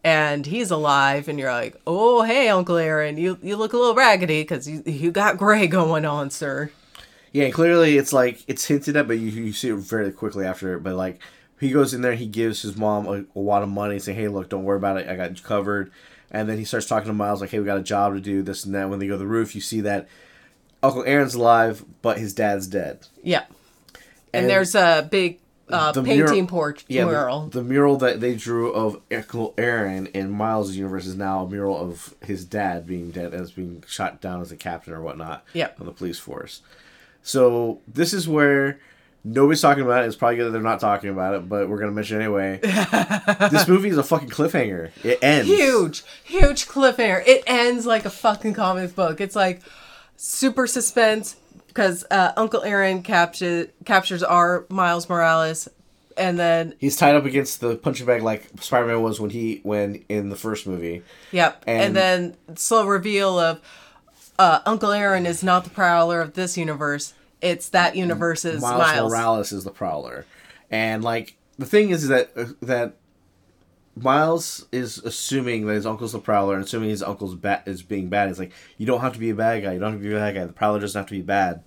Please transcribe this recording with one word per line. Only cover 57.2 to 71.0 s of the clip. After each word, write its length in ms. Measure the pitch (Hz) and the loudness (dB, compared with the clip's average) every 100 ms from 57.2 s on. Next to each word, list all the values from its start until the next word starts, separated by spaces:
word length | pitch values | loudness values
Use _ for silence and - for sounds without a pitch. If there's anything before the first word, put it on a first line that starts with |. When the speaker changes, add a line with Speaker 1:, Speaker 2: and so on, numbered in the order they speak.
| 139 | 4
Speaker 2:
against 340 | 135 - - | -2 -2 -4
the 140 | 120 113 | -4 -2
punching 320 | - 123 123 | -4 -4 0
bag 160 | 120 | 2
like 260 | 110 107 - - | 0 -4 -10 -16
Spider-Man 420 | - 127 117 117 | -2 0 2 0
was 160 | 113 107 | 0 -2
when 100 | 104 | -6
he, 300 | 117 113 - | -4 -6 -6
when 420 | 101 104 101 101 _ | -4 -2 -2 -6 _
in 200 | 107 101 | -4 -4
the 60 | 98 | -6
first 300 | 110 107 98 | -6 -6 -6
movie. 380 | 90 85 87 - - - | -6 -6 -8 -12 -20 -6
Speaker 1:
Yep. 320 | 180 165 - - | 0 0 0 -4
And 140 | 226 | 0
Speaker 2:
And 120 | 202 196 | 2 2
Speaker 1:
then 400 | 185 185 175 - - 160 | 2 2 -2 -10 -20 -8
slow 320 | - 226 202 | 2 2 4
reveal 500 | 196 196 202 196 180 | 0 0 0 2 2
of, 220 | 165 156 - - - _ _ _ - - | 0 -2 -12 -20 -20 _ _ _ -8 4
uh, 220 | 185 156 202 | 6 6 2
Uncle 260 | 220 214 | 0 0
Aaron 360 | 208 202 190 175 | 0 2 2 0
is 160 | 170 | -2
not 220 | 190 180 180 | 2 2 0
the 40 | |
Prowler 500 | - 180 170 170 170 | 0 4 4 4 2
of 140 | 160 | -2
this 240 | 185 185 180 | -4 -6 -4
universe. 560 | 160 147 147 143 - _ _ _ | -6 -4 -4 -4 -8 _ _ _
It's 280 | 180 170 - | -4 -4 0
that 260 | 185 175 190 | 2 2 0
universe's 640 | 175 156 170 165 170 156 | -2 0 -2 -2 -4 -2
Speaker 2:
Miles 200 | 120 120 | 0 2
Speaker 1:
Miles. 320 | 165 151 113 | 4 2 0
Speaker 2:
Morales 400 | 117 117 110 101 | 0 2 0 -2
is 120 | 101 | -8
the 60 | 95 | -10
Prowler. 560 | - 95 76 62 64 - - - - _ | -8 -6 -6 -8 -14 -16 -20 -20 -20 _
And, 320 | 110 110 110 | -4 -2 -2